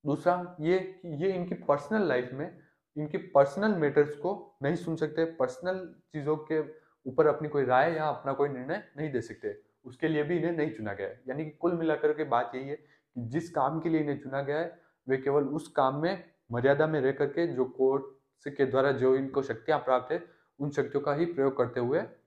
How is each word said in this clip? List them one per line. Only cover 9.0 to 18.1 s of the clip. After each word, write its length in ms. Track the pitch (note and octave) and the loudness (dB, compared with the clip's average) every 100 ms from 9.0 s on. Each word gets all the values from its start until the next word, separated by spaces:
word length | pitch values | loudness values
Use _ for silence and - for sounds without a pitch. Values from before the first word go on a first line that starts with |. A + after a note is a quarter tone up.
| D#3 | -4
दे 80 | B2+ | -4
सकते, 420 | - G#2+ G#2 G2+ _ _ | -6 -8 -8 -8 _ _
उसके 240 | B2+ A#2+ D#3+ | -20 -4 -2
लिए 140 | D#3 | 0
भी 140 | D3 F3 | 0 0
इन्हें 160 | E3 | 0
नहीं 180 | E3+ D3+ | 0 -2
चुना 220 | - G#2+ | -2 -8
गया 160 | G2+ G2 | -6 -6
है। 140 | - - | -8 -10
यानी 160 | C3+ | -8
कि 60 | D#3 | -8
कुल 220 | - E3+ | -2 -2
मिलाकर 400 | E3+ D#3+ D3+ D3+ | 0 0 2 2
के 120 | D3+ | 0
बात 280 | D3+ A#2+ B2+ | 0 0 0
यही 140 | B2+ C#3 | -6 -8
है 80 | D3 | -10
कि 520 | _ _ _ B2 A2+ | _ _ _ -10 -4
जिस 220 | C#3+ E3 | -4 -2
काम 300 | D#3 C3+ D#3+ | 0 0 0
के 80 | E3 | 0
लिए 120 | D#3+ | 0
इन्हें 200 | D3 C#3+ | 0 -4
चुना 220 | C3 C3+ | -4 -6
गया 160 | C#3 D3 | -2 -2
है, 220 | E3+ - _ _ - | -4 -8 _ _ -2
वे 80 | C3 | -2
केवल 260 | C#3 C#3+ | 2 2
उस 240 | C3+ D3+ - | 2 -4 -4
काम 340 | - C3 C#3+ | 2 2 2
में 280 | E3 G3 - _ _ | -2 -4 -10 _ _
मर्यादा 340 | A#2 B2+ C#3 D#3 | 2 4 4 4
में 140 | D#3 | 4
रह 120 | C3 | 2
करके, 340 | C3 C#3+ D#3 E3+ | 2 0 0 -2
जो 180 | B2+ | 0
कोर्ट 400 | B2+ - C3 C3+ C3+ | -2 2 2 2 -2